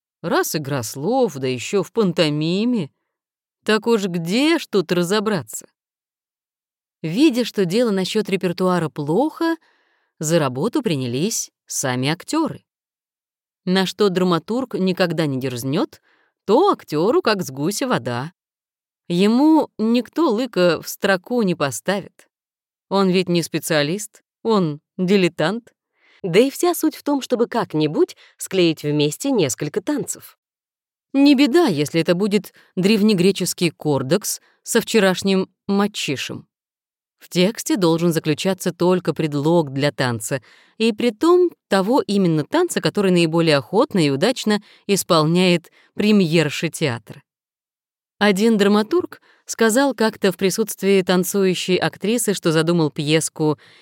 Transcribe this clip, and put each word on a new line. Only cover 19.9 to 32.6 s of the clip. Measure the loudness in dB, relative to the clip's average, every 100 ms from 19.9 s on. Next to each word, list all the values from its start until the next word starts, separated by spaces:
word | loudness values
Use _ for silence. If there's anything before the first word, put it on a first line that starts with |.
| 0 -2 0 0
лыка | 0 -2 2 2 0
в | -6
строку | -4 -2 -2 -2 -2
не | -2
поставит. | -2 -4 -4 -4 -6 -6 _ _ _ _ _ _ _ -4
Он | 0 2
ведь | 2 2
не | -2
специалист, | -2 -6 -2 -2 0 -4 -10 _ _ _
он | 0 0 0 -4 _ -4
дилетант. | 2 2 2 0 -4 -4 _ _ _ _ _ _
Да | 0 2
и | 2
вся | 2 -2
суть | 0 -2 -2
в |
том, | -4 -4
чтобы | -2 -2 0
как-нибудь | -2 -4 -2 -2 0 -2 -2 -20 -16
склеить | -4 0 2 0
вместе | -2 0 0 -2 -2
несколько | 0 0 -2 -6 -6
танцев. | -4 -4 -6 -10 -14 _ _ _ _ _ _ _ _
Не | 4 4
беда, | 6 4 4 2
если | 0 -2 0
это | 0
будет | 0 0 -2 -4 _